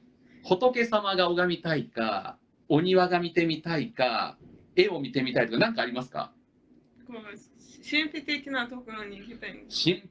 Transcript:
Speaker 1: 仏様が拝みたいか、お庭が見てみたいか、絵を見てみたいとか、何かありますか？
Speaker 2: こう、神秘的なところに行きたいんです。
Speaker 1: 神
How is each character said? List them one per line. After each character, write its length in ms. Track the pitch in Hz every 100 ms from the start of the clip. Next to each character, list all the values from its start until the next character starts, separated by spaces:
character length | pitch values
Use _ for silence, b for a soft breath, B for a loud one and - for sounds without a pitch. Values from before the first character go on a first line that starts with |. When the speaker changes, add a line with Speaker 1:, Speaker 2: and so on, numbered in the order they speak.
| _ _ _ -
Speaker 1:
仏 420 | - 185 254 247 233
様 300 | 214 202 190
が 140 | 175
拝 280 | 175 180 170
み 40 |
た 140 | 165 151
い 100 | 113
か、 520 | - 110 98 - - _ _ -
お 140 | 147
庭 260 | 180 185 180
が 120 | 180
見 120 | 175
て 120 | 170 165
み 160 | 156
た 160 | 165 160
い 140 | 120
か、 460 | - 127 110 80 - - - _ 180
絵 140 | 202
を 100 | 165
見 120 | 131
て 100 | 139
み 120 | 131
た 100 | 127
い 20 | 113
と 80 |
か、 60 | 117
何 140 | 220
か 100 | 226
あ 20 | -
り 80 |
ま 100 | 123
す 60 | 127
か？ 240 | 76 - _ _ _ _ _ _ _ -
Speaker 2:
こ 60 |
う、 760 | 226 208 208 - _ - - -
神 200 | 294 311
秘 140 | 320
的 240 | 285 285 277
な 200 | 269 240
と 100 | 247
こ 140 | 240
ろ 140 | 220 208
に 140 | 196
行 80 | 208
き 80 | 226
た 120 | 208
い 60 |
ん 120 | 107 104
で 60 |
す。 120 | -
Speaker 1:
神 200 | 160 180 -